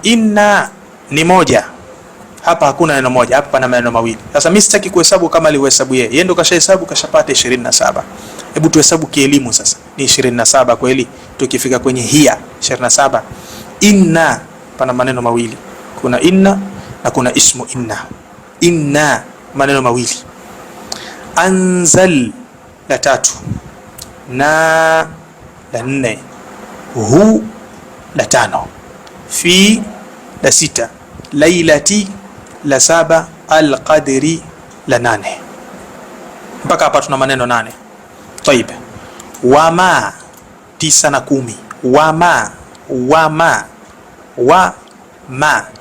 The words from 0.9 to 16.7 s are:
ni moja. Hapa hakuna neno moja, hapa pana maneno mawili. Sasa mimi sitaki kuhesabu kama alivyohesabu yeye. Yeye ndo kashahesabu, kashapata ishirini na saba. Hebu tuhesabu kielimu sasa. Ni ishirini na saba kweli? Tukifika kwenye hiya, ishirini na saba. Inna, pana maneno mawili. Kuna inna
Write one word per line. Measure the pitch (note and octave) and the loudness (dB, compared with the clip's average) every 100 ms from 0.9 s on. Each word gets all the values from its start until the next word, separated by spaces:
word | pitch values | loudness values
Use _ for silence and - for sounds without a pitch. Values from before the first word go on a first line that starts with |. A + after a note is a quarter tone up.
| - - | -20 -6
ni | C#3+ | -2
moja. | E3 F#3 D3 A2 - - - - - - - - | 4 4 4 0 -2 -12 -20 -20 -20 -20 -20 -6
Hapa | - E3 C#3+ | -2 0 0
hakuna | C3 D#3+ C#3 | 2 0 2
neno | C3 | 0
moja, | B2+ A#2 C3 | 0 2 0
hapa | - | 0
pana | C3+ B2+ | -2 0
maneno | B2 A#2+ | 0 0
mawili. | A#2 A#2 A2 - | 0 -2 -6 -4
Sasa | D3 D#3+ | -2 2
mimi | G3+ | 2
sitaki | - G3+ F#3+ | 2 0 0
kuhesabu | F3+ - F#3 D#3+ | 0 2 2 2
kama | E3 D3+ | 2 2
alivyohesabu | C#3+ C3+ - C3 C3 | 2 2 0 0 0
yeye. | A2+ | 0
Yeye | C3+ | 0
ndo | F#3 F3+ | 0 0
kashahesabu, | D#3+ F3 D#3+ F#3+ - | 2 0 2 2 0
kashapata | - - D#3 D3+ | -6 0 0 2
ishirini | C3 B2 B2 | 0 0 -2
na | B2 | -2
saba. | - - - - - - - - | 0 0 -2 -8 -16 -18 -18 -10
Hebu | D#3 D#3 | -2 2
tuhesabu | D#3 C#3 E3 D3+ | 4 2 0 -2
kielimu | D3 C#3 C#3+ A#2+ | 0 2 2 0
sasa. | - - - - - | -4 -4 -6 -12 -6
Ni | |
ishirini | B2+ - C3 A#2+ | -2 0 0 0
na | A2+ | 2
saba | C#3 B2 A2+ | 2 2 2
kweli? | B2 C3 A#2+ - - - | 0 0 -4 -10 -20 -6
Tukifika | C3 B2+ C3 B2 | -4 -4 -2 -2
kwenye | B2+ B2+ | -2 -2
hiya, | A2 D3 C3+ - - - | 0 2 2 0 -8 -10
ishirini | - B2+ | -6 -4
na | B2 | -2
saba. | - C#3 B2 - - - - - - | 0 0 0 -6 -16 -18 -18 -18 0
Inna, | G#3 G3 F3 E3 D#3 A2+ - - - - | 2 4 4 2 0 -2 -8 -20 -20 -6
pana | B2+ | -4
maneno | B2 B2+ B2+ | -2 -2 -2
mawili. | A#2+ A#2 A#2 G#2+ - - - - | -2 -2 -4 -10 -18 -20 -20 -8
Kuna | B2+ B2 | -4 0
inna | E3+ F#3+ G3 G3 - | 2 4 4 2 -6